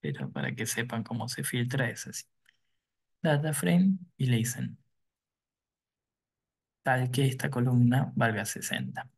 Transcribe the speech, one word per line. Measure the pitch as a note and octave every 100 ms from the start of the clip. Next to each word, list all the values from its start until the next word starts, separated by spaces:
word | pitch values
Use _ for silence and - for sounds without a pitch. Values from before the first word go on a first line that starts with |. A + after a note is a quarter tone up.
Pero | - - C2+
para | - -
que | B2+ A2+
sepan | - A#2+ A#2
cómo | A2 A#2+ A2+
se | -
filtra, | C#3 B2 A#2+ C#3 A#2
es | - -
así. | - - _ _ _ _ _ _ _ _ _
Data | E3 D3 D#3
frame | D3 F3 F3 G3 F#3+ - _
y | C3
le | A#2+
dicen | A2+ - - - _ _ _ _ _ _ _ _ _ _ _ _ _ _ _ _ _ _ _ _
tal | - B2+ B2+
que | B2 C3+
esta | B2+ D3
columna | B2+ B2 B2 A#2+ B2+ -
valga | - A#2 G#2+
sesenta. | G2 - - - B2+ - -